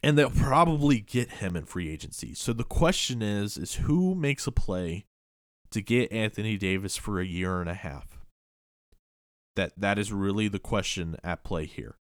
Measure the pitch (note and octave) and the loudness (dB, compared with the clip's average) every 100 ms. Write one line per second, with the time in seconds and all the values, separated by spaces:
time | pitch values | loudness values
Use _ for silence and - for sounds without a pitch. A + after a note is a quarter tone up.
0 | C#3+ D3 C3+ - C#3 C3+ E3+ D3+ C#3+ B2+ | 6 6 6 4 4 6 6 6 6 4
1 | G#2 B2 G#2 - G2 F2 D#2 F#2 E2 D#2 | 4 -2 -2 -4 -4 -4 -4 -6 -4 -6
2 | D#2 - - D#2+ - A#2 A#2+ - E3+ F#3+ | -10 -10 -10 -6 -2 -2 0 4 4 4
3 | - B2 G#2+ G#2 G#2 - - - A2+ D3+ | 0 -2 -2 0 -2 -4 -6 -2 2 4
4 | F#3 F#3+ C#3+ C#3 - B2 - F#2 F2+ E2+ | 4 2 -2 -2 0 0 0 -2 -2 -6
5 | - _ _ _ _ _ _ A2+ G2+ A#2+ | -10 _ _ _ _ _ _ -6 2 2
6 | B2 A2+ A2 - A2 G#2 F#2+ F#2+ G2 - | 2 0 -2 -2 -4 0 0 0 -2 -6
7 | - G2+ F#2 F2 F#2 F#2 E2+ F2+ E2+ C#2 | -4 -2 -2 -2 -2 -2 -2 -6 -8 -12
8 | - - - _ _ _ _ _ _ _ | -14 -16 -20 _ _ _ _ _ _ _
9 | _ _ _ _ _ - F2+ - G2+ G2+ | _ _ _ _ _ -4 -4 -2 0 0
10 | G2+ G2+ G2 G2+ G#2+ G2 - G#2+ F#2 - | -2 -2 -2 0 0 -2 -2 -2 -2 -4
11 | E2 D#2+ F2+ E2+ - E2+ D2+ - G#1 - | -6 -8 -6 -8 -4 -6 -6 -10 -14 -16